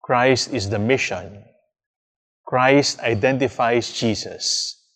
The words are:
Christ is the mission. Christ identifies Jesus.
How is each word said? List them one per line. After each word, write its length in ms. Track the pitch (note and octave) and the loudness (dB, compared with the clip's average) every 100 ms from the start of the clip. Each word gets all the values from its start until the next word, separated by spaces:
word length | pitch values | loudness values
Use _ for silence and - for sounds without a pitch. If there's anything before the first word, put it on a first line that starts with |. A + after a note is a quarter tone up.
Christ 520 | - B2+ B2+ C3 - | 0 2 4 2 0
is 160 | C3+ G2 | -4 -4
the 80 | G#2+ | -2
mission. 640 | A2 C3 - F2+ F#2+ G2+ - _ _ _ _ _ _ _ _ _ - | 0 0 0 -6 -10 -18 -20 _ _ _ _ _ _ _ _ _ -4
Christ 520 | B2+ B2+ C#3 C#3 - | 2 6 6 4 -2
identifies 920 | B2 A2+ C3 C3+ C#3 - A#2+ A#2+ - | -2 0 0 0 -2 0 0 0 -2
Jesus. 840 | - A#2+ G2+ G2+ - - - - - _ | -4 -2 -2 -6 -8 -6 -4 -6 -12 _